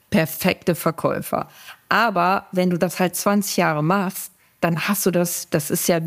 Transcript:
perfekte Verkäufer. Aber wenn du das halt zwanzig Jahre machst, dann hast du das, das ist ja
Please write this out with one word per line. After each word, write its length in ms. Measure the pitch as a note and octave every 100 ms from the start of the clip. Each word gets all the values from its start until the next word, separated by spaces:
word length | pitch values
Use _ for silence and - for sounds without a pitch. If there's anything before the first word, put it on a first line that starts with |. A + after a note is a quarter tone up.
| -
perfekte 680 | - D#3+ - F#3 - -
Verkäufer. 760 | E3 E3+ D3+ C#3+ D3 D3+ - - - - - -
Aber 560 | G3 A#3 F#3 F3 G3 -
wenn 180 | F#3 F3+
du 80 | E3+
das 200 | F3+ -
halt 160 | F3+ -
zwanzig 420 | G#3 G#3 G3 -
Jahre 240 | E3+ D3+
machst, 480 | D#3 G3 F#3 - - _ _ -
dann 260 | E3+ D#3+ -
hast 160 | G3+
du 60 | F#3+
das, 380 | F3 F3 - -
das 200 | E3 -
ist 160 | - -
ja 140 | E3+